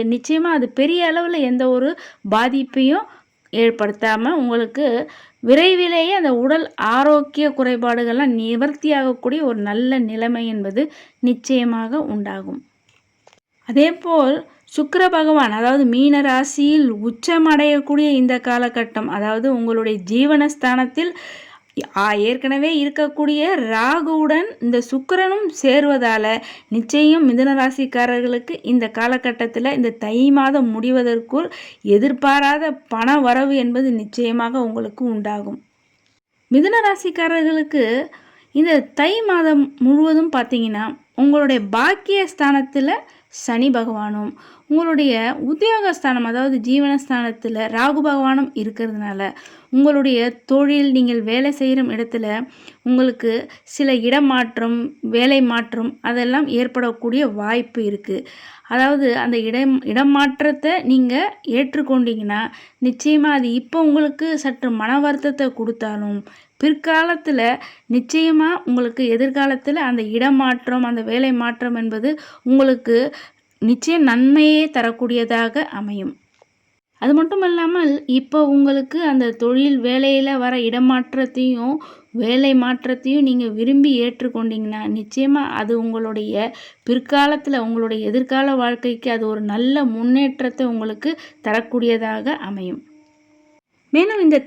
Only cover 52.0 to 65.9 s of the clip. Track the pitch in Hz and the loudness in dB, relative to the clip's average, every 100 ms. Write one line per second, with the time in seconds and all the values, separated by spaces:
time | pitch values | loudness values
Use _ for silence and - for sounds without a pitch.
52 | 233 233 214 220 254 - - - 240 254 | -6 -6 -4 -6 -8 -14 -20 -8 0 2
53 | 254 240 233 233 - - - - 277 254 | 2 0 -2 -2 -6 -16 -12 -4 0 0
54 | 233 277 277 254 233 233 233 233 277 - | 2 2 2 2 -2 -4 -4 -2 -6 -8
55 | 220 233 254 269 247 233 226 233 233 - | -4 0 2 4 2 0 -4 -6 -6 -6
56 | 240 240 247 269 277 240 247 254 240 233 | -6 -2 0 0 0 -2 -2 -2 -4 -4
57 | 240 262 269 208 208 240 240 240 208 202 | -2 0 -2 -2 -4 -4 -4 -4 -4 -6
58 | 208 190 - - - - - 240 269 285 | -6 -8 -10 -18 -20 -20 -6 0 2 2
59 | 269 240 240 233 220 240 269 262 - 220 | 0 0 0 -2 -2 0 0 0 0 2
60 | 277 285 285 269 294 285 302 359 247 262 | 4 4 2 0 -2 0 -2 -2 2 2
61 | 247 262 403 - - 240 269 302 269 262 | 2 0 -4 -6 -4 -2 -2 -2 0 0
62 | 233 220 208 208 226 - - _ 254 247 | 0 -2 -4 -6 -6 -12 -20 _ -4 -2
63 | 294 302 294 285 240 240 240 330 311 294 | 0 2 2 2 0 -4 -4 0 2 2
64 | 302 294 320 302 277 254 254 220 220 277 | 0 -2 -4 -4 -4 -4 -4 -2 -2 0
65 | 294 285 285 277 262 254 220 226 214 | 0 0 -2 -2 -4 -4 -6 -6 -8